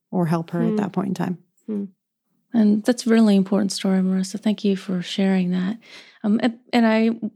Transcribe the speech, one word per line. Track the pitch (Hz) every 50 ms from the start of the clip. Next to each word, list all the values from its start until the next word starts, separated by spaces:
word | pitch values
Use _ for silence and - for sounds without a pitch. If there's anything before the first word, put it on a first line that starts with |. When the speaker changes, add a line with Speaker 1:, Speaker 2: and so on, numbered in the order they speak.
| _ -
Speaker 1:
or | - 185 170
help | 151 170 165 165 -
her | - 170 -
Speaker 2:
Hmm. | -
Speaker 1:
at | 214 214
that | 208 185 -
point | 185 202 202
in | 185
time. | 175 175 180 175 - _ _ _ _ _
Speaker 2:
Hmm. | - 214 202 202 190 _ _ _ _ _ _ _ _ _ _ _ _ -
Speaker 3:
And | 233 214 208 208 214 -
that's | - 247 240 -
a | 226
really | 226 226 226 208 202
important | 196 190 190 202 196 208 190
story, | - - - 190 190 190
Marissa. | 185 185 190 190 190 190 - 202
Thank | - 220 208 - -
you | 202 196
for | 190 - - 185 180 170
sharing | - - - 196 190 190 190 180 175 180
that. | 180 180 185 226 - _ - - - - - _ _ -
Um, | 214 208 - -
and, | 247 233 - _ - -
and | 240 233
I, | 220 220 220 226 226 226 - - 208 _